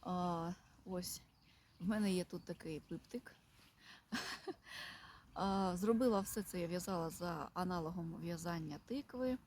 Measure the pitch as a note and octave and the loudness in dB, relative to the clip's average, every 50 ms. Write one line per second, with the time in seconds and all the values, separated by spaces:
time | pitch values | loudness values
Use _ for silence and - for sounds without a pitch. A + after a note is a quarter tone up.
0 | - F3 F3+ F3+ F3+ F3+ F3 E3+ E3 E3+ F3+ - - - - - - - F#3 F3+ | -4 -2 0 0 2 2 2 2 0 -2 -4 -6 -10 -20 -20 -18 -10 -4 -4 -4
1 | F3+ - - - - - _ _ _ - - - - - - - F3 F#3 A3 G#3+ | -4 -4 -8 -10 -12 -16 _ _ _ -20 -20 -20 -20 -20 -14 -4 0 0 2 4
2 | G#3+ G3+ F#3 F3+ F3 - - F3 - - F3+ - - D#3+ D#3+ D3 - - E3+ - | 4 4 4 4 2 0 -4 -8 -6 -6 -8 -6 -4 -4 -4 -4 -4 -6 -8 -8
3 | - - - B3 - - - - _ - - - - - _ _ - - - - | -8 -6 -8 -8 -8 -8 -18 -20 _ -20 -20 -20 -20 -20 _ _ -20 -20 -20 -20
4 | _ _ - - - - - - - - - - - - - - - - - - | _ _ -6 -6 -4 -4 -8 -8 -8 -10 -10 -10 -12 -14 -12 -10 -10 -10 -12 -14
5 | - - - - - - - - F#3 G3 G3 G3 F#3+ F#3 F3+ F3+ F#3 G#3+ A#3 A3+ | -16 -18 -20 -20 -20 -12 -4 0 2 4 4 4 4 4 4 4 4 6 6 8
6 | B3+ B3 A3 G3 G3 - - A3 G3 - - F#3 E3+ E3 F3 F3+ F3 - F#3+ F3 | 8 8 6 6 4 2 -2 -4 -4 -2 0 -2 0 0 0 -2 0 0 0 0
7 | E3 E3 D#3+ - F3 F3 E3+ D#3+ C3+ - - E3+ F#3 F#3 F#3 F3 D#3+ D#3 F3 F#3 | 0 0 -2 -2 -2 -2 -2 -2 -4 -4 -2 -2 -2 0 0 0 0 -2 -2 -2
8 | E3+ E3 E3 D#3 D#3+ E3+ E3+ E3 E3 F3 E3+ E3 D#3+ D3+ D3 D3+ - - A#3 C#4 | -4 -4 -4 -4 -4 -4 -4 -2 -2 -2 -2 -2 -2 -4 -6 -8 -6 -4 -4 -4
9 | C#4+ - - B3 B3+ B3+ B3+ C4 - | -4 -6 -4 0 0 0 0 0 -4